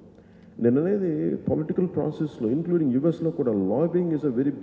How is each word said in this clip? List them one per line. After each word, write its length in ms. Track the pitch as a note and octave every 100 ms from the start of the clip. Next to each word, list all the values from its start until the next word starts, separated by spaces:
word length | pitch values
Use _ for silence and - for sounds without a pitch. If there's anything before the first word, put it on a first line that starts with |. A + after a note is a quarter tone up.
| - - - - - -
నేను 220 | A#2 B2+
అనేది 540 | F3 G#3 F#3 D3+ E3 C#3+
పొలిటికల్ 520 | - C#3 D#3 F#3+ F#3
ప్రాసెస్‌లో, 640 | D#3 D3 D3+ D#3 - A2
including 420 | C#3 E3+ F3 D3
యుఎస్లో 400 | B2 E3 D#3+ E3+
కూడా 200 | - B2
lobbying 580 | G#2 F#2+ A2+ E3 F3 F3
is 120 | D3+
a 100 | C#3+ A#2
very 180 | C#3 B2+